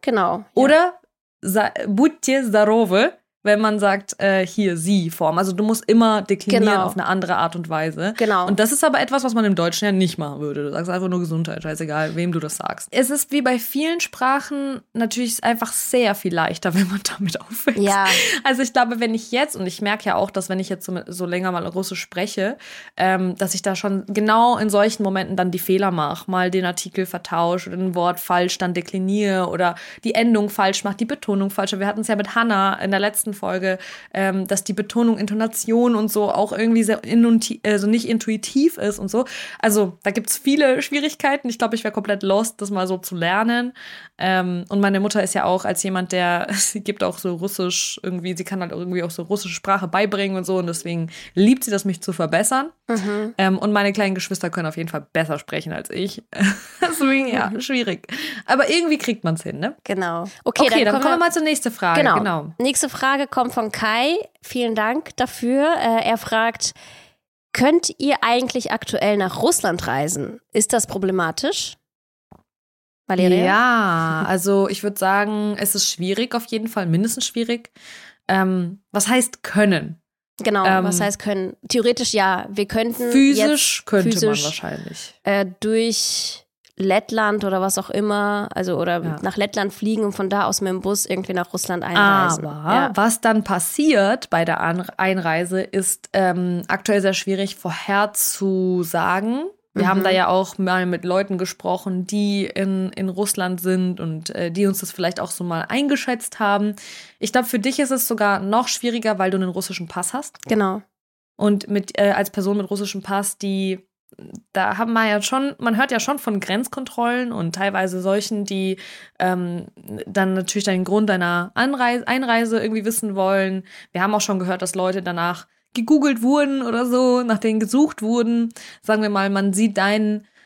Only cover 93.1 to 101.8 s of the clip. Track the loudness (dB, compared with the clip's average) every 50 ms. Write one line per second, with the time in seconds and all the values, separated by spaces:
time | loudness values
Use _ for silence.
93.1 | 2 2 2 2 2 2 2 0 -2 -2 -2 -4 -2 0 2 4 4 4 4 4
94.1 | 2 0 -2 -2 0 0 2 2 0 0 0 0 -2 -2 -4 -6 -4 -2 0 0
95.1 | 0 0 0 0 0 0 -2 -2 -2 -2 -4 -2 -2 -2 -2 -2 -4 -6 -8 -2
96.1 | 0 2 2 2 2 2 0 0 -2 -2 -2 -2 -4 -2 0 2 2 2 4 2
97.1 | 0 0 -2 -2 -2 -2 -2 -6 -6 -8 -8 -8 -8 -6 -4 0 2 2 2 0
98.1 | 0 -2 -2 -2 -2 -2 -2 0 0 2 2 2 2 0 0 0 0 0 0 2
99.1 | 0 0 0 -2 -2 -2 -4 -6 -10 _ _ _ -2 0 2 2 4 4 2 4
100.1 | 4 4 4 4 2 2 0 -2 -2 -4 -2 0 0 0 0 0 -2 -4 -2 0
101.1 | 0 0 0 0 -2 -4 -4 -6 -8 _ -4 -4 -4 -4